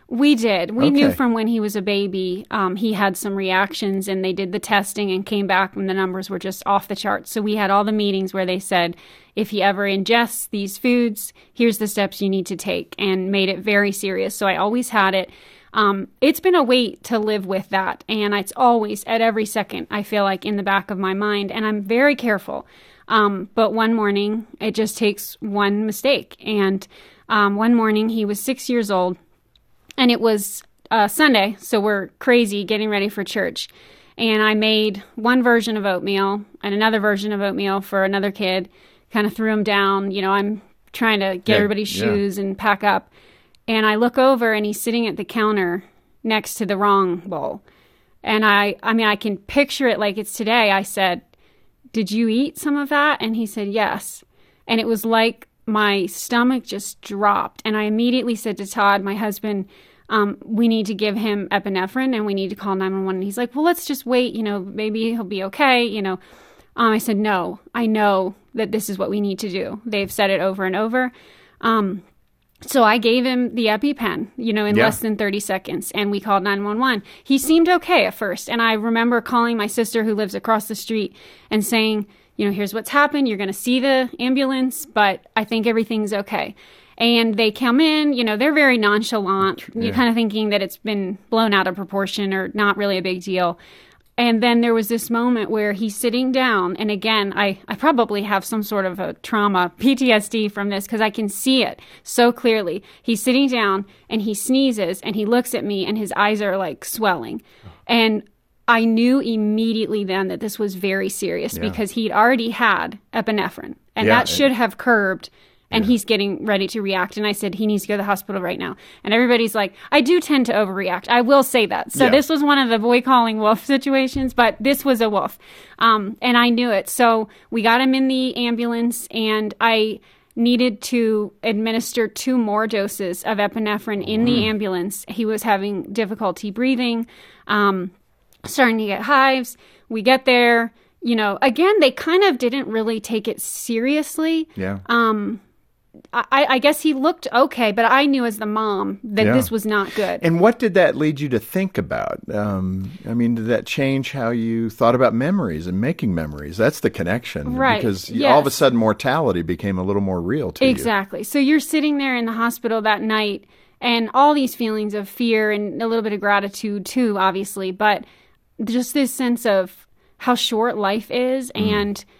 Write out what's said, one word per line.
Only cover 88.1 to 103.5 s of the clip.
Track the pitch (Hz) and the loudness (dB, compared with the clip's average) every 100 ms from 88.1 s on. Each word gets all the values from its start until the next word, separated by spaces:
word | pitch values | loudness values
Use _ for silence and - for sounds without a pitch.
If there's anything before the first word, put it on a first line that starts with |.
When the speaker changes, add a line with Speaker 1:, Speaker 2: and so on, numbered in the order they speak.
Speaker 1:
you | 262 | 2
know, | 233 208 | 0 2
they're | 277 | 2
very | 302 277 247 | 4 4 4
nonchalant, | 208 208 220 226 190 196 190 - - | 4 2 0 -2 0 0 0 -2 -8
Speaker 2:
Yeah. | 226 | -6
Speaker 1:
you're | 233 | -2
kinda | 208 240 | 2 2
thinking | 226 226 208 214 | 2 0 0 0
that | 202 | 0
it's | 196 - | -2 -6
been | 220 208 185 196 _ | -6 -4 -4 -6 _
blown | 226 226 | 0 4
out | 202 190 | 2 0
of | 185 | -4
proportion | 185 196 190 - 196 | -6 -4 -4 -4 -2
or | 196 190 | -2 -4
not | 208 202 202 | 0 0 0
really | 202 185 | 0 -2
a | |
big | 185 185 | -2 -6
deal. | 180 180 175 170 - - - _ _ - | -4 -2 -2 -2 -12 -20 -20 _ _ -2
And | 240 226 | 2 2
then | 240 233 | 4 4
there | 240 | 2
was | 226 214 | 0 0
this | 233 - | -4 -2
moment | 233 240 240 202 | -2 0 0 0
where | 214 208 | -2 -2
he's | 202 220 | -2 -6
sitting | 202 240 240 254 | -4 -2 0 0
down. | 262 262 208 180 185 | 0 0 0 -2 -2
And | 214 | -4
again, | 208 220 220 202 - | -2 0 0 0 -2
I, | 202 190 - | -2 -4 -8
I | |
probably | 208 302 277 220 208 | -2 2 2 2 -2
have | 202 196 190 | -2 -2 -2
some | 220 | -6
sort | 208 208 190 | -4 -2 -4
of | 180 | -4
a | 175 175 | -8 -8
trauma, | - 220 208 185 180 - | -4 0 2 2 0 0
P | 233 | 0
T | 262 254 | 2 4
S | 220 208 | 2 2
D | 226 214 | -2 -2
from | 208 202 | -4 -4
this, | 196 202 | -4 -4
'cause | 220 | -2
I | 214 | -2
can | 208 208 | -2 -6
see | - 262 262 | -2 2 2
it | 208 - - - | 2 -4 -16 -20
so | - - 240 | -4 2 4
clearly. | 233 247 220 180 175 - - | 4 0 0 -2 -6 -10 -8
He's | - 220 | -4 -2
sitting | - 254 277 | 2 2 2